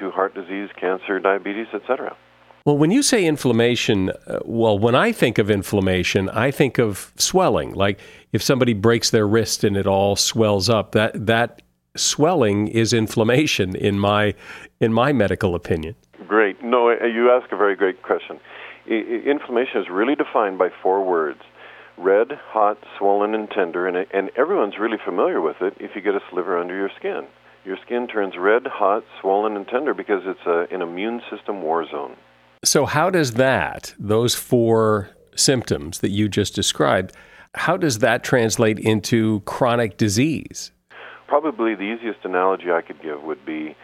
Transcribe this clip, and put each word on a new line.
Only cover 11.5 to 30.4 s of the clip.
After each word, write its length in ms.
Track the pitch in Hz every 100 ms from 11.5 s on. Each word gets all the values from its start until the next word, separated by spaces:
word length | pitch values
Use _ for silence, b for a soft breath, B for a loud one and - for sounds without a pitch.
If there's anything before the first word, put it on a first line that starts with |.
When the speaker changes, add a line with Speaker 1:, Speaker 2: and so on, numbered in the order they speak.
| - _ _ _ -
Speaker 2:
swelling 680 | - - 151 180 110 101 107
is 260 | 110 113
inflammation 840 | 117 110 - 110 127 151 - 92 92
in 240 | 107 101
my, 340 | 101 104 104 - B B B -
in 120 | 117
my 200 | 113 131
medical 420 | 139 98 92 95
opinion. 400 | 87 - 87 78 - _ - -
Speaker 1:
Great. 340 | 107 104 -
No, 300 | 123 123 117
uh, 140 | 117
you 260 | 117 113 120
ask 220 | 127 -
a 40 | 95
very 200 | 101 95
great 260 | 98 92
question. 380 | - 90 - 78 B B B B B
I, 40 |
I, 360 | 113 101 117 -
inflammation 500 | 147 - 120 127 117
is 80 | 90
really 280 | 90 117 147
defined 420 | 147 135 104 92
by 120 | 90 -
four 220 | 95 95
words: 340 | 92 87 76 67 - - B B B B
red, 360 | 90 98 123 147 -
hot, 300 | 107 104 107 - -
swollen, 340 | 101 101 104
and 160 | 110 107
tender. 380 | 107 87 85 92
And, 100 | 90 95
and 180 | 98 98 -
everyone's 380 | 151 190 104 98
really 200 | 113 110
familiar 360 | 101 90 156 180
with 160 | 80 73
it 140 | 90 -
if 140 | 104
you 60 | 107
get 160 | 95 98
a 40 | -
sliver 280 | 90 87 131
under 160 | 180
your 160 | 95 98 -
skin. 280 | 190 196 139 _ b b
Your 120 | 95 95 -
skin 220 | 120 123
turns 260 | 110 98 90
red, 300 | 95 113 131
hot, 380 | - 101 107 - -
swollen, 360 | 95 98 107 104
and 120 | 95
tender 260 | 123 147
because 280 | 98 98 98
it's 200 | 92 87